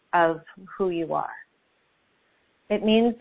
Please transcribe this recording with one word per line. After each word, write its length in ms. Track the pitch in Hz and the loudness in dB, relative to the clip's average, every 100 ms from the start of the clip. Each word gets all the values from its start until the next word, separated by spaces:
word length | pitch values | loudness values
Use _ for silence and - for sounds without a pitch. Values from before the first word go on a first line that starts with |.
| _ | _
of 280 | 175 165 160 - - 190 - | 2 2 0 -10 -20 -20 -4
who 140 | 190 | -4
you 240 | 170 160 | -2 -4
are. 160 | 151 - - - _ _ _ _ _ _ _ _ _ _ _ - | -6 -6 -12 -20 _ _ _ _ _ _ _ _ _ _ _ -6
It 140 | 208 | -2
means 320 | 214 220 240 226 | 2 4 4 0